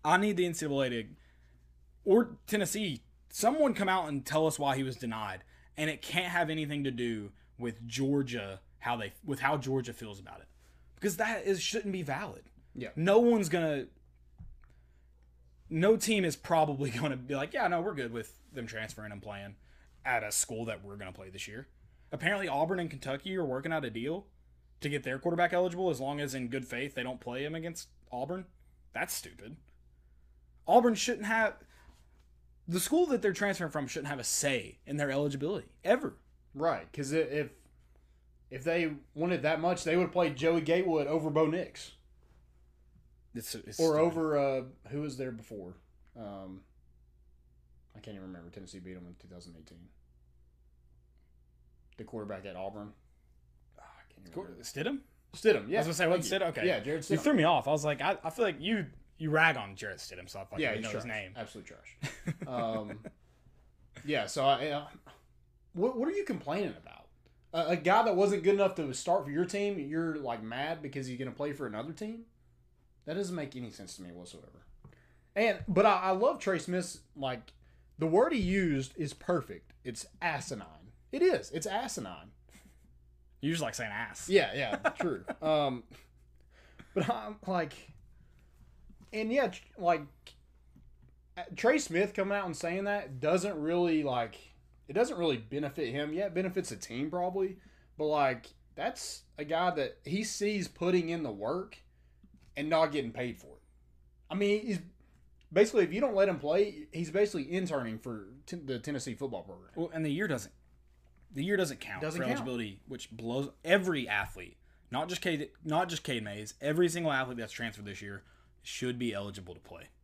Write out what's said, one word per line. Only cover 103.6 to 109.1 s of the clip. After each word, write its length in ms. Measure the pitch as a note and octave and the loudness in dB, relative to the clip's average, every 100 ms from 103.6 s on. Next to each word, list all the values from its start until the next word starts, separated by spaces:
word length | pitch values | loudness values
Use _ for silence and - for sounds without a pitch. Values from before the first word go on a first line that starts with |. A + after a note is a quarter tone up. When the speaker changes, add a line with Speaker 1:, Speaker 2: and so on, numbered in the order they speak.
| _ _ _ - - _ - | _ _ _ -20 -20 _ -8
Speaker 2:
I 40 | F#3 | 0
mean, 300 | G3+ G#3 A#3+ | 2 2 2
he's 140 | F#3 - - _ - - - _ | -4 -4 -20 _ -20 -20 -20 _
basically, 300 | E3 A3 A3+ | 6 6 6
if 100 | E3+ | 4
you 80 | F#3+ | 4
don't 140 | C#4 G3 | 2 6
let 120 | G3 | 4
him 120 | D#3+ | 4
play, 480 | D3 F3 G#3 D#3 - | 2 4 4 0 -8
he's 200 | E3 E3 | -6 0
basically 320 | F3+ G#3 F3+ | 2 2 2
interning 560 | C3+ F3+ F3+ D3 A#2 A2 | -2 -2 0 -2 -2 -6
for 300 | B2+ A2+ G2 C3 - | -6 -8 -10 -18 -10
t-, 100 | F3 | -10
the 220 | C#3 B2 | -4 -6
Tennessee 340 | D3+ C#3+ - | -4 -6 -6